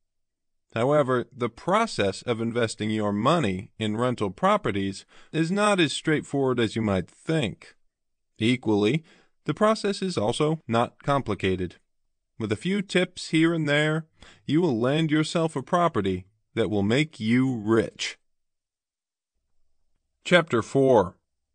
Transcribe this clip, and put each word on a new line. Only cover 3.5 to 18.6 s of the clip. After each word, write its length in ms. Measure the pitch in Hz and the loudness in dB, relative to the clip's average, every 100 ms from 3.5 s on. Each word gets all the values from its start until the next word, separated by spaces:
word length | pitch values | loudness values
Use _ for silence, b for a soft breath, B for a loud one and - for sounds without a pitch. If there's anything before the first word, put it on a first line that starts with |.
| 92 110 - | -4 -10 -8
in 180 | 110 107 | -6 -2
rental 320 | 123 117 101 | -2 -2 -4
properties 720 | 92 190 208 123 101 98 98 - b b | -2 0 0 -2 -4 -4 -6 -16 b b
is 180 | 160 165 | -4 -2
not 300 | 196 208 196 | 0 2 2
as 140 | 156 | 0
straightforward 640 | - - 151 - 139 131 123 | -2 -2 -2 -2 -2 0 2
as 160 | 110 113 | 0 0
you 60 | |
might 260 | 110 95 87 | 0 -2 -4
think. 640 | _ - 160 110 - - _ _ _ _ _ _ _ | _ -4 -2 -2 -6 -18 _ _ _ _ _ _ _
Equally, 640 | 110 127 110 101 104 156 b b b _ - | 0 0 0 2 2 0 b b b _ -8
the 100 | 147 | 0
process 480 | 214 220 202 202 | 0 0 -2 -4
is 120 | 190 175 | -4 -2
also 460 | 104 117 151 156 - | -2 0 -2 -2 -2
not 340 | 117 120 - | 0 0 -4
complicated. 760 | - 139 117 98 95 90 87 - _ _ _ _ _ _ | -2 -2 -2 -2 -2 -2 -6 -10 _ _ _ _ _ _
With 140 | 110 | -4
a 40 | 107 | -4
few 280 | 175 202 | -2 -4
tips 460 | 196 180 180 - - | -2 -2 -2 -6 -2
here 220 | 160 165 | 2 2
and 160 | 170 147 | 0 0
there, 380 | 147 151 156 156 B B B - | 0 0 -2 -6 B B B -2
you 160 | 147 | 0
will 180 | 175 110 | 2 0
land 300 | 123 151 160 | 0 0 2
yourself 460 | 151 151 170 160 139 | 0 0 -2 -2 -4
a 80 | |
property 640 | 127 175 170 113 98 92 - _ _ | -2 0 2 0 -2 -4 -8 _ _
that 160 | 117 98 | -2 0
will 140 | 104 | 2
make 360 | 101 127 156 - | 2 2 0 -4
you 360 | 107 123 131 120 | 0 2 2 -2
rich. 640 | 104 110 - - - - _ _ _ _ | 2 2 2 -4 -10 -10 _ _ _ _